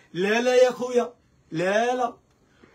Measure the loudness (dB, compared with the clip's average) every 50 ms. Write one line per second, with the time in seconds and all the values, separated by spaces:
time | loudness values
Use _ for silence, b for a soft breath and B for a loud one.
0 | b b b -4 -2 0 0 0 0 2 4 4 4 4 2 -2 -6 -2 -2 -2
1 | -2 -2 -6 _ _ _ _ _ _ -10 -6 -4 -2 0 0 0 0 0 -2 -2
2 | -4 -6 -6 -10 _ _ _ _ b b b b b b